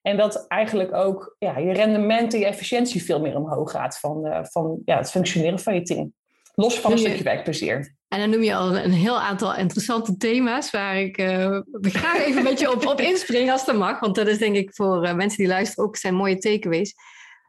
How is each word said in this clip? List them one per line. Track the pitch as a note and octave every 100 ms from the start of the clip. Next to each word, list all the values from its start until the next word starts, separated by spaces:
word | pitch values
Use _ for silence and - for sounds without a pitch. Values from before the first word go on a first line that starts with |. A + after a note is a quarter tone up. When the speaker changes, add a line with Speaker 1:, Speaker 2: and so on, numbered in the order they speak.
Speaker 1:
en | G3 G3+
dat | D#3+ - -
eigenlijk | F#3+ G#3+ G#3+ F#3
ook, | - G3 F#3+ - -
ja, | F#3 C3+
je | F3
rendement | F#3+ G#3+ G#3+ G#3 A3+ A#3
en | A3+
je | G3+
efficiëntie | G3 - A#3+ A#3+ F3
veel | - D3+
meer | D3+ C#3+
omhoog | D3+ D3 D#3
gaat | D3+ B2+ -
van, | D3 D#3 D#3
eh, | D#2+
van, | D#3 E3+ D#3+ D#3+ -
ja, | D#3
het | -
functioneren | F#3 F3+ E3+ D#3+ F#3
van | -
je | F3+
team. | F3 D#3 D3+ - _ _ _ -
Los | A3+ A#3
van | A3
een | A3+
Speaker 2:
Noem | G#3+
je |
Speaker 1:
stukje | - C3
werkplezier. | C3 - - D#2+ B2 C#3+ _ -
Speaker 2:
En | F#3+
dan | G#3+
noem | A3+
je | G#3+ F#3+
al | F#3 F#3+
een | F3+
heel | F3+ G#3+ A#3+
aantal | G3+ G3 G3+ -
interessante | F#3 G#3 A3 A3+ A3 F#3
thema's | A3+ B3 A#3+ B3+ -
waar | G#3 G3 F#3+
ik, | F#3+ F#3+
eh, | F#3 F#3 F#3+ G3 - A#3+
graag | G3 - D#4+ F4 D4
even | C4+
een |
beetje | C4 C4 C#4
op, | B3 -
op | C#4
inspring | D4 F#4 - A#3+ B3+
als | C4 C4
dat | A3
mag. | F#3 -
Want | G#3+ F#3+
dat | G#3+
is | G#3+
denk | A3 G3+
ik | F#3+ -
voor, | G3 F3+
eh, | F3
mensen | F3 G#3 G#3
die | F#3
luisteren | F#3 G3 - G#3+
ook | G#3+
zijn | F#3+ F#3
mooie | G3 F#3+
takeaways. | G#3+ G#3+ F#3 E3 - - - - - -